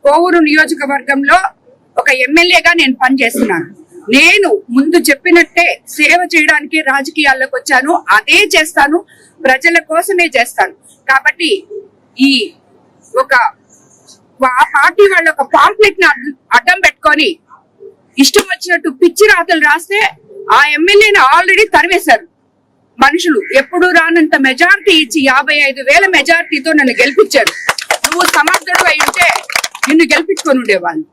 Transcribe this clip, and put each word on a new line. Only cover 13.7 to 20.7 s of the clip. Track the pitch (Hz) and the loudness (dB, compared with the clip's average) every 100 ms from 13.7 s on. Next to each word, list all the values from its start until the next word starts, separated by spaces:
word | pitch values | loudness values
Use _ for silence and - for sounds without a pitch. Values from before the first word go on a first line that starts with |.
| _ _ _ _ - _ _ | _ _ _ _ -20 _ _
పా-, | 254 254 294 285 | -2 0 -2 2
పార్టీ | 311 359 403 | 0 2 2
వాళ్ళ | 359 330 311 | 2 -2 -4
ఒక | 262 302 | -2 2
పాంప్లెట్ | 277 427 427 403 | 2 2 0 2
ని | 339 | -2
అడ్డం, | 285 269 269 _ 233 | -2 -8 -14 _ -2
అడ్డం | 294 370 339 | 0 0 0
పెట్టుకొని | - 311 302 262 - _ - _ _ - _ _ - | 0 -2 0 -2 -4 _ -20 _ _ -20 _ _ 0
ఇష్టం | 269 415 392 | 2 2 0
వచ్చినట్టు | 349 359 339 320 277 | -10 -2 -2 -2 0
పిచ్చి | 349 - 427 | 0 2 2
రాతలు | 370 349 330 302 | 2 0 0 0
రాస్తే | 311 - 403 440 - _ - - 226 | -2 -2 -4 -4 -6 _ -20 0 2
ఆ | 294 | 2